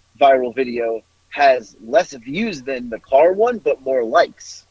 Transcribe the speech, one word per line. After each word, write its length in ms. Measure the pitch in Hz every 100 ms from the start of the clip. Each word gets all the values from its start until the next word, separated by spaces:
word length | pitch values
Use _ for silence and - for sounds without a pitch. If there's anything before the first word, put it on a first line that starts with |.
| _ -
viral 340 | 139 131 123
video 500 | 117 123 120 113 113 - _ _
has 480 | - 143 127 107 _ 110
less 260 | 151 180
views 520 | 131 117 160 226 147
than 260 | 123 127 123
the 100 | 113
car 320 | - 135 170
one, 280 | 190 240 240
but 200 | 147 127
more 220 | 131 131
likes. 600 | 113 160 - - - - _